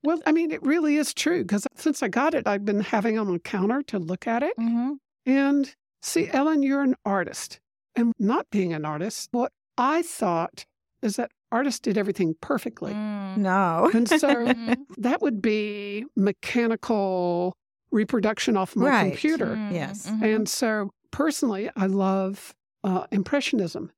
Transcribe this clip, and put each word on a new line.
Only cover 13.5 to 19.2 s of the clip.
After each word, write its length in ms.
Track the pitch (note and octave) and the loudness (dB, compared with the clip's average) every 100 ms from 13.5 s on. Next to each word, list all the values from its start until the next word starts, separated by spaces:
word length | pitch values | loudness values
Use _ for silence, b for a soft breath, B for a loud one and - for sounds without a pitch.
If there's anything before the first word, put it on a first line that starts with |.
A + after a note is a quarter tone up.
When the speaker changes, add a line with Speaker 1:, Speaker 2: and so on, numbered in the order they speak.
| F#3+ F#3 E3 C#4+ | 2 2 4 4
Speaker 1:
And 140 | A3+ A#3 | 4 4
so 80 | D#4 | 4
Speaker 2:
<laughs> 100 | D4 | 4
Mm-hmm. 440 | A#3+ A#3+ A#3+ A3+ B3 C#4 - | 2 2 0 0 -2 -4 -4
Speaker 1:
that 220 | A#3 E4 | -2 2
would 200 | F4 G#3+ | 0 0
be 640 | A3 G#3+ G#3 G#3 G3+ G3+ C4+ - | 0 0 -2 -6 -8 -8 -6 0
mechanical 1400 | G3 F#3+ - A#3+ A#3 A3+ - G#3+ G3 F#3 F3 F3 F3+ - _ _ _ | 0 0 -2 2 2 0 0 0 0 0 0 0 -2 -4 _ _ _
reproduction 640 | A3 G#3 A#3+ G#3+ G#3+ - G#3 | 0 2 2 0 0 0 0
off 180 | F#3+ | 0
my 140 | G#3+ C4 | 2 4
Speaker 3:
Right. 220 | A#3+ F#3 | 4 2
Speaker 1:
computer. 360 | - | 0